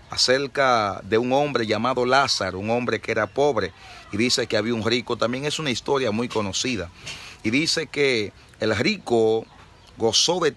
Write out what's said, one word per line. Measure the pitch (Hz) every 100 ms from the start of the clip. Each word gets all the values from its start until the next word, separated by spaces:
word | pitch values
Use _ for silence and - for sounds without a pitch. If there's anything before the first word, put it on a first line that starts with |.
| -
acerca | - - 135 139 143 135 117 104 92
de | 95 110
un | 123
hombre | 135 147 127 110
llamado | 107 123 127
Lázaro, | 123 131 135 - 95 92
un | 107
hombre | 120 120 110
que | -
era | 113 107
pobre, | 131 147 113 87 - - - -
y | 101
dice | 123 131 113
que | 110
había | 110
un | 117
rico. | 107 123 113 110
También | 113 127
es | 147 151
una | 151
historia | 110 - 139 123
muy | 107 120
conocida. | 113 101 - 131 110 87 - - - - -
Y | 110
dice | 131 160 165 151
que | 147 139 117 101 - - -
el | 110 107
rico | 110 101 - 117 110 110 - - - - - -
gozó | 113 - - 180
de | 160